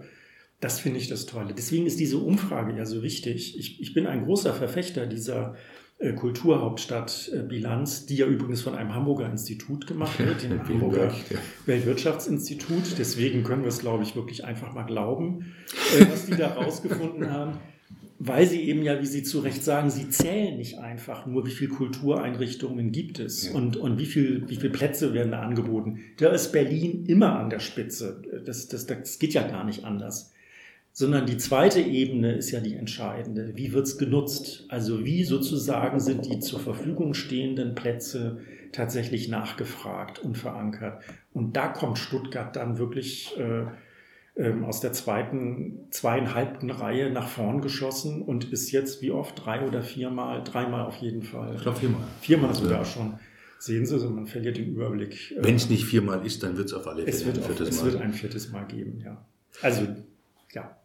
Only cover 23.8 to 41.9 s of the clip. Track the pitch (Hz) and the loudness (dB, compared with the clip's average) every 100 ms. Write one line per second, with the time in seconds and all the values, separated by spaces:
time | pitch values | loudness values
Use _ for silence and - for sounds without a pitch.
23.8 | 131 113 151 151 135 127 - 113 135 - | 0 0 2 4 4 2 -2 -2 -2 2
24.8 | 143 - 147 117 117 117 117 117 113 110 | 0 2 0 2 0 0 0 0 2 0
25.8 | 110 - - - 156 180 - 151 131 156 | -2 -6 -8 4 6 6 4 4 4 4
26.8 | 170 175 - 180 233 - 113 110 - - | 2 0 6 8 8 6 0 -4 -6 -6
27.8 | - - 104 - - 123 127 117 - 120 | -6 -6 -8 -8 -10 -10 -8 -8 -8 -8
28.8 | - 123 - - 151 147 101 95 107 107 | -6 -8 -8 0 2 2 0 -2 -4 -4
29.8 | 113 101 110 - - _ - - - - | -4 -4 -4 -8 -12 _ -20 -20 -20 -20
30.8 | _ - 139 143 123 117 - 135 185 190 | _ 0 4 4 2 0 2 6 6 6
31.8 | 147 131 131 123 113 120 - 123 110 110 | 4 4 2 4 2 2 -2 -2 -2 -4
32.8 | 110 - 110 110 120 107 113 110 131 131 | -6 -6 -6 -6 -6 -6 -6 -6 0 2
33.8 | 135 - 131 143 143 - - - - 123 | 2 2 2 2 2 -2 -6 -12 -8 -4
34.8 | 110 110 131 170 175 135 135 147 135 120 | 0 0 2 2 4 2 2 0 0 0
35.8 | 127 135 123 127 - 113 - - - 113 | 2 2 2 0 0 -2 -4 -4 -4 -4
36.8 | 147 175 156 - - 127 135 131 120 120 | -2 0 0 -2 -2 -2 0 0 -2 -2
37.8 | 120 120 - 127 117 113 - - - - | -2 -2 -4 -4 -4 -6 -10 -18 -10 -4
38.8 | 117 123 117 117 110 110 113 - 117 - | -2 0 0 -2 -2 -2 -4 -6 -6 -8
39.8 | 107 95 98 - 139 117 123 117 107 107 | -8 -8 -8 -8 -6 -4 -6 -4 -4 -4
40.8 | 104 - - - _ - 113 131 - - | -6 -8 -14 -20 _ -4 -2 0 0 0
41.8 | 131 | -2